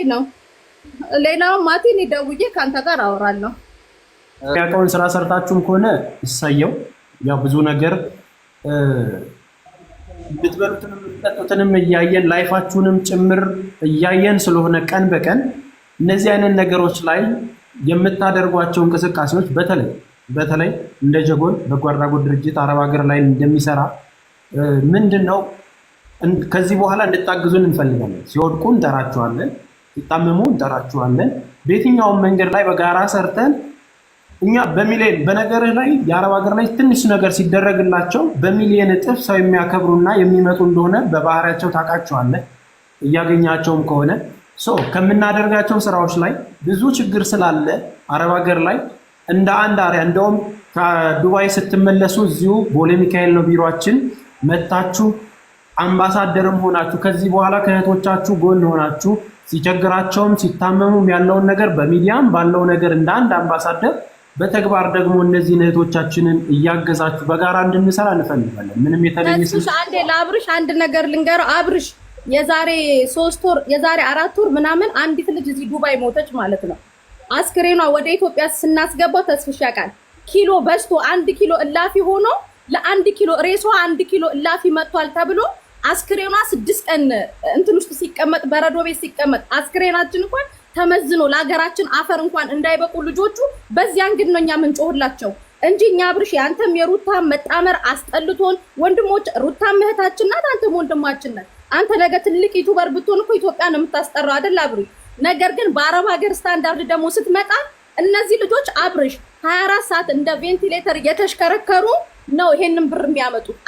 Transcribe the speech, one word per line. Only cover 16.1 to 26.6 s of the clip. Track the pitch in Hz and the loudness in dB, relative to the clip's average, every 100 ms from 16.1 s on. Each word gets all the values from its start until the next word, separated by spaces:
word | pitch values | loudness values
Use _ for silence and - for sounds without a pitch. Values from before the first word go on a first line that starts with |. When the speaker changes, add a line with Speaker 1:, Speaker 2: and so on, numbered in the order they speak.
| 190 214 | 2 2
Speaker 2:
አይነት | 202 202 190 | 2 2 2
ነገሮች | 185 180 175 170 | 2 2 0 -2
ላይ | 165 175 220 240 - - _ - 139 | -2 0 -2 -4 -8 -16 _ -6 -2
የምታደርጓቸው | 175 190 190 190 185 180 175 170 180 | 0 0 0 0 0 0 0 0 2
እንቅስቃሴዎች | 170 170 175 170 143 175 185 | 2 2 -2 -2 -2 0 0
በተለይ፣ | 139 175 175 98 - - _ - | -2 0 -2 -2 -8 -18 _ -10
በተለይ | 131 151 156 165 - - - | -4 -2 0 -2 -4 -12 -4
እንደ | 139 156 | 0 2
ጀጎል | 156 151 165 - - | 2 2 0 -2 -4
በጎ | 139 151 | -2 -2
አድራጎት | 143 143 147 | -2 0 0
ድርጅት | 139 139 151 151 | 0 -2 -2 -2
አረብ | 143 143 | -2 0
ሀገር | 143 147 | 0 0
ላይ | 143 143 | 0 2
እንደሚሰራ፣ | 139 131 143 151 147 143 147 - - _ _ _ _ | 2 2 2 2 0 0 -2 -6 -20 _ _ _ _
እ፣ | 139 147 139 139 | -4 0 2 2
ምንድን | 196 208 196 180 | 4 2 2 0
ነው | 196 196 - - _ _ _ - - | 0 -4 -12 -20 _ _ _ -20 -6
እን-፣ | 165 180 - | -2 -2 0
ከዚህ | 180 | -2